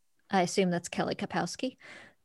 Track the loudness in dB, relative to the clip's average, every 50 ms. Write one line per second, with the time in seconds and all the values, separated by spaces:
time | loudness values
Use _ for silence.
0 | _ _ _ _ _ 0 2 4 4 4 4 4 4 4 4 0 -2 -4 -2 -2
1 | 0 0 -2 -2 -4 -4 -2 -2 -2 -2 -4 -4 -4 -4 -6 _ -18 -20 -20 -20
2 | -20 -20 _ _